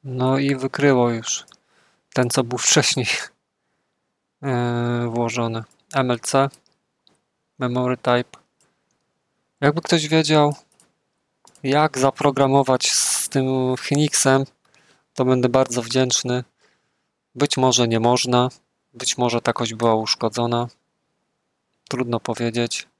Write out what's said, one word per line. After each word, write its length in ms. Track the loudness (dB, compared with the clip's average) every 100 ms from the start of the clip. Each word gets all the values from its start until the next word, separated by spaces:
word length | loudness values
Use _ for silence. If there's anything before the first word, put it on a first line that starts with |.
No 340 | -10 -4 0 0
i 180 | 0 -2
wykryło 540 | -4 0 2 4 2
już 360 | -2 -6 -10 -10 _ _ _ _ _ _
ten, 160 | -4 -2
co 140 | -2
był 140 | -2 -4
wcześniej, 500 | 0 2 2 -2 -4 -6 -8 _ _ _ _ _ _ _ _ _ _ _
e, 640 | -4 -2 -2 -2 -2 -2 -2
włożony. 560 | -2 -2 -2 -4 -6 -10 _ _
M 180 | -4 -2
L 80 | -2
C, 300 | 0 0 0 -4 _ _ _ _ _ _ _ _ _ _
Memory 380 | -4 -2 -2 -2
Type. 420 | 0 0 -2 -14 _ _ _ _ _ _ _ _ _ _ _ _
Jakby 200 | -2 -2
ktoś 260 | 0 -2 2
wiedział, 480 | 0 4 4 4 0 _ _ _ _ _ _ _ _ -20 _
jak 340 | 0 2 2 2
zaprogramować 960 | 0 2 0 2 4 4 2 0 0
z 380 | -2 -2 -2 -2
tym 460 | -2 0 0 -2 -4
Hynixem, 680 | -2 0 0 2 2 2 0 _ _ _ _ _ _
to 120 | -2 0
będę 240 | 2 2
bardzo 320 | 2 0 -2
wdzięczny. 600 | -2 0 0 -2 -2 -4 -6 _ _ _ _ _ _ _ _ -4
Być 220 | -2 2
może 300 | 2 4 2
nie 120 | 4
można, 500 | 4 2 2 2 2 -4 _ _ _
być 240 | -10 -8 -2
może 240 | -2 0
ta 120 | -2
kość 200 | -2 -6
była 220 | 0 2 2
uszkodzona. 720 | 0 -4 -4 -2 -2 -2 -4 _ _ _ _ _ _ _ _ _ _ _ _
Trudno 300 | -6 -2 -4
powiedzieć. 680 | -4 -4 -2 -2 -4 -6 -12